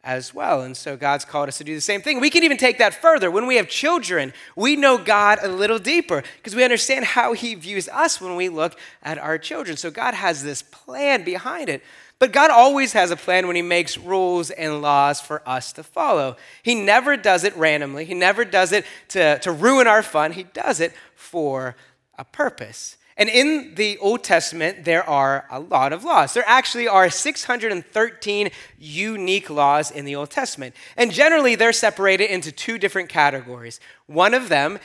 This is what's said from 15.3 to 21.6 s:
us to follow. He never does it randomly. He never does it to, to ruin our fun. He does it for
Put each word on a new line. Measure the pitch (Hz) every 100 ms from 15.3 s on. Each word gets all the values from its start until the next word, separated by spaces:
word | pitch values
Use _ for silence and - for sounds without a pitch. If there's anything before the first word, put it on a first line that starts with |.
| 151 -
us | 127 -
to | -
follow. | 156 - 302 180 135 120 - -
He | -
never | 233 196 220 262 277
does | 202 180
it | 185 185
randomly. | 160 151 143 139
He | 160
never | 180 180 202
does | 226 185 185
it | 202 - - _
to, | 196 160 143
to | 180
ruin | 160 208 269 240
our | 214
fun. | 208 156 156
He | 165
does | 180 - - -
it | 165 - -
for | _ - 175 151 131